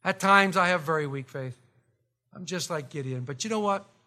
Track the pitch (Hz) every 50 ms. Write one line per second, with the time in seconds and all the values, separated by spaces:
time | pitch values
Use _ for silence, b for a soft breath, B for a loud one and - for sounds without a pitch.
0 | - 180 196 - - 190 196 196 196 190 170 190 180 175 180 175 147 156 160 156
1 | 151 139 139 139 131 - - 143 131 127 120 _ _ _ _ _ _ _ _ _
2 | _ _ _ _ _ _ _ - 180 147 180 175 - - 175 151 139 127 - 147
3 | 135 131 131 127 123 127 143 127 - 214 220 214 208 202 196 190 202 - _ _
4 | _